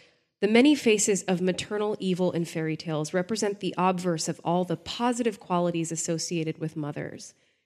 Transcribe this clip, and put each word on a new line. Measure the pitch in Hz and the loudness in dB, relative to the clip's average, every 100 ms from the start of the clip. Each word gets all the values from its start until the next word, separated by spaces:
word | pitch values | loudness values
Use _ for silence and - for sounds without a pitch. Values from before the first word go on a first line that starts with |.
| - _ _ - | -20 _ _ -2
"The | 202 | 4
many | 226 285 294 | 8 8 6
faces | 233 214 220 190 | 4 4 2 0
of | - 180 | 0 0
maternal | 185 180 - 208 214 208 | 0 -2 -4 -2 -2 -2
evil | 190 175 180 | -2 0 0
in | 165 160 | 0 -2
fairy | 165 160 156 | -4 -4 -4
tales | 165 151 151 | -4 -2 0
represent | 185 180 220 208 202 | -2 -2 -2 -2 -2
the | 180 - | -4 0
obverse | 185 180 180 160 - | 2 2 0 -2 -2
of | 156 - | -4 0
all | 180 | 0
the | 180 160 | 0 -4
positive | - - 240 240 233 202 | -6 -4 -2 0 -2 -4
qualities | - 175 175 170 160 | -2 0 0 0 -4
associated | 160 - 165 - 170 160 156 | -4 -4 -4 -2 -2 -4 -4
with | 156 160 | -6 -6
mothers. | 151 156 - - - - _ _ | -6 -6 -8 -12 -18 -20 _ _